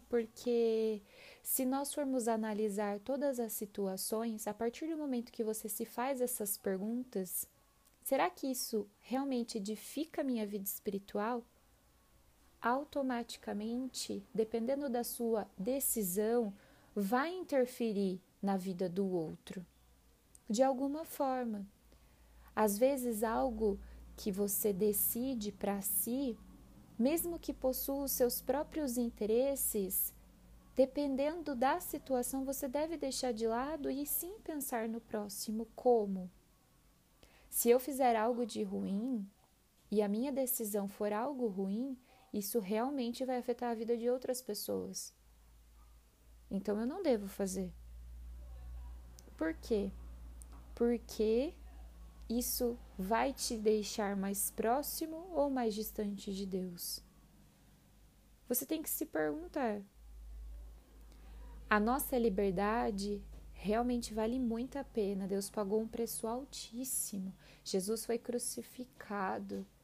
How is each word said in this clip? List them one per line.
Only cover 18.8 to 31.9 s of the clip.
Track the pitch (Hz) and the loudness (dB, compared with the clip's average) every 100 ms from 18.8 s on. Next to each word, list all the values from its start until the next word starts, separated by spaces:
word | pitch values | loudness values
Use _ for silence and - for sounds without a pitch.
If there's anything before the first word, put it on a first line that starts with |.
| 185 | 0
do | 180 196 | 0 2
outro. | 180 156 170 - 190 175 _ _ _ - _ _ - - | 0 0 -6 -12 -12 -12 _ _ _ -20 _ _ -10 0
De | 214 | 6
alguma | 269 254 277 302 | 6 4 0 -2
forma. | 330 - 269 254 233 202 202 - - - - - - - - | -6 -2 0 0 -2 -4 -8 -16 -20 -20 -20 -20 -20 -20 -4
Às | - 220 202 | 4 4 6
vezes, | 262 277 247 208 | 6 6 2 2
algo | 220 240 262 214 214 202 - - - - | 2 2 2 2 2 2 -4 -16 -16 -6
que | 214 | -2
você | 190 202 - 208 | 0 2 2 2
decide | 185 208 202 - 233 269 240 208 | 4 4 4 2 0 0 -2 -4
pra | - 202 196 | -2 0 0
si, | - - 226 262 269 220 - - - - - - | 0 0 0 0 0 -4 -10 -20 -20 -20 -8 2
mesmo | 254 330 349 330 | 4 4 0 -2
que | - | -4
possua | - 262 254 - 277 | 0 0 0 -2 -2
os | 269 | 0
seus | - 247 - | 2 2 2
próprios | - 277 311 320 277 240 | 0 0 0 -2 0 0
interesses, | 233 - 214 233 277 269 - 214 185 - - - - - - - - - | 0 0 2 4 4 2 0 0 0 0 -2 -6 -20 -20 -20 -20 2 6
dependendo | 262 294 285 262 294 349 294 247 | 6 4 0 2 0 -2 -4 2
da | 262 349 | 2 2
situação, | - | -2